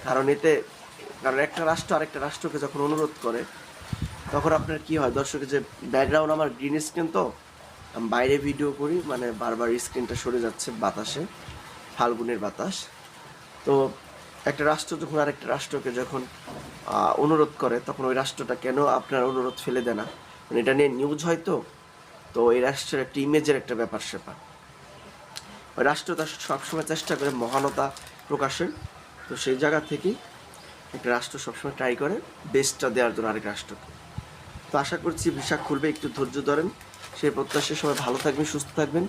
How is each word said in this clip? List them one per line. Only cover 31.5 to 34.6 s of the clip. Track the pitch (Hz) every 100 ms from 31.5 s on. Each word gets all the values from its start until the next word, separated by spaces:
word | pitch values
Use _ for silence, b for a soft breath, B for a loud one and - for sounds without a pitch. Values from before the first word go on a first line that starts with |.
| 113 139 139
ট্রাই | 127 120
করে | 143 226 - - -
বেস্টটা | 135 135 - 135
দেওয়ার | 117 120
জন্য | 104 110
আরেক | 107 104
রাষ্ট্রকে। | 104 - 101 - - - - - - - -